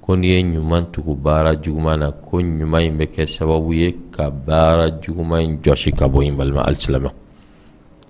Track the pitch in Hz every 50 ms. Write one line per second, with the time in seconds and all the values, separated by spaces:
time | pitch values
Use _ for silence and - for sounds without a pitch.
0 | - - 92 92 90 90 92 92 92 90 82 80 78 80 82 87 85 85 - -
1 | 76 78 73 69 67 76 76 78 78 80 78 76 76 85 76 78 78 78 78 78
2 | 73 73 73 - - - - 90 90 87 82 78 78 78 80 82 85 82 78 78
3 | 78 76 - - 80 73 - - 80 80 80 80 80 80 82 80 85 87 90 -
4 | - - - - 78 73 71 69 65 73 78 80 80 80 82 82 82 80 80 78
5 | - - 82 87 85 82 82 82 82 80 80 73 - 78 71 - - - - -
6 | - 69 65 69 69 71 71 69 67 69 69 69 64 - 71 69 - - 67 65
7 | 69 - - - - - - - - - - - - - - - - - - -
8 | - _